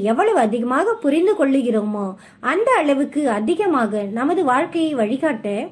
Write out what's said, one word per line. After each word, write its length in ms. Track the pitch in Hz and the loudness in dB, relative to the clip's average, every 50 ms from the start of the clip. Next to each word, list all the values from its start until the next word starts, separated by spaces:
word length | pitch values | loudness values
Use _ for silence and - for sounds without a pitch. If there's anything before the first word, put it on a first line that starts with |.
எவ்வளவு 360 | 196 214 240 285 392 453 415 302 | 0 0 2 2 2 2 2 2
அதிகமாக 540 | 233 214 226 240 233 247 254 294 359 440 453 | 2 2 0 -2 -2 0 0 0 0 0 -2
புரிந்து 380 | 453 - 285 285 330 359 415 415 | 0 0 0 2 2 2 2 2
கொள்ளுகிறோமோ 720 | - 294 277 269 277 233 240 220 214 208 208 208 202 202 190 190 - - - - - | 2 2 2 2 2 2 0 0 0 0 -2 -4 -4 -4 -6 -8 -10 -16 -20 -18 -6
அந்த 280 | - 240 302 381 466 523 508 | -4 -2 0 0 2 2 2
அளவுக்கு 480 | 392 311 294 277 262 285 - - 285 294 262 | 2 2 2 2 0 0 -2 -2 -2 0 0
அதிகமாக 720 | 208 208 220 269 349 330 415 381 302 254 226 208 208 208 202 196 | 0 0 0 0 0 0 0 2 2 2 0 0 -2 -4 -4 -4
நமது 300 | 214 233 262 302 359 370 349 | -4 -2 -2 0 0 0 2
வாழ்க்கையை 480 | 262 247 269 330 330 - 339 320 311 294 | 2 2 2 0 -2 -2 -2 -2 -2 0
வழிகாட்ட 540 | 247 214 208 262 262 330 311 254 220 - 208 202 214 311 359 | 0 -2 -2 -2 -2 -2 -2 -2 -4 -6 -6 -4 -4 -6 -8